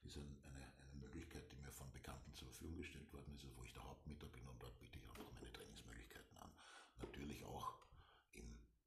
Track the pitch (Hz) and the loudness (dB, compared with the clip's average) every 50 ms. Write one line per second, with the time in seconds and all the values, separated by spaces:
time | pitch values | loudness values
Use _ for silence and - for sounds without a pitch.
0 | - - - 73 71 71 69 69 67 - 67 67 65 64 - - - 67 69 69 | -2 0 0 2 2 2 0 -2 -2 -2 0 0 0 -2 -4 -6 -6 -4 -2 0
1 | 67 - - 82 - - - - - - - 67 69 67 - - 135 135 - - | 0 2 2 0 0 2 0 -2 -2 -2 -2 -2 0 0 0 0 0 0 -2 0
2 | - - - - - - - - - - - - - 80 82 85 - - - - | 0 0 0 0 0 -2 -2 -2 -2 -2 -2 0 2 4 4 4 4 2 2 -2
3 | 76 76 - - 67 73 71 69 - 67 - 60 62 60 - - - - 67 - | -2 -2 -2 -2 0 0 0 0 -2 -2 -2 0 -2 0 0 -2 0 0 -2 -2
4 | - 78 73 - - - - 62 60 65 64 60 - 60 - - - - - - | 0 0 0 2 0 -2 -2 -2 -2 -2 -2 0 0 -2 -2 -2 -6 -2 -2 -2
5 | - - - - - - - - - - - - - - - - - - - - | -2 -2 -2 -2 -2 0 0 0 -2 0 0 -2 -2 -2 -2 -4 -2 -2 -2 -2
6 | - - - - - - - - 50 50 50 - - - - - - - - - | -2 -2 -4 -6 -6 -6 -6 -4 -4 -4 -4 -6 -10 -8 -8 -8 -8 -8 2 2
7 | - - - - 71 - - - - - - - - - - - - - - - | 2 4 4 4 6 6 6 4 4 4 4 8 8 6 6 6 -4 -8 -10 -10
8 | - - - - - _ - - - - 57 57 55 - - - _ | -10 -12 -12 -18 -16 _ -6 -2 -2 0 -2 -2 -6 -10 -16 -20 _